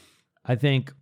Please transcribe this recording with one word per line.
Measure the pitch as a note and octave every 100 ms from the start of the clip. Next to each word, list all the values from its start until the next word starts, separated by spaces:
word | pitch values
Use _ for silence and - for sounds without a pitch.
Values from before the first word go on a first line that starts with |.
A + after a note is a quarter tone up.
| - _ _ _
I | -
think | B2 C#3+ C3+ C3+ -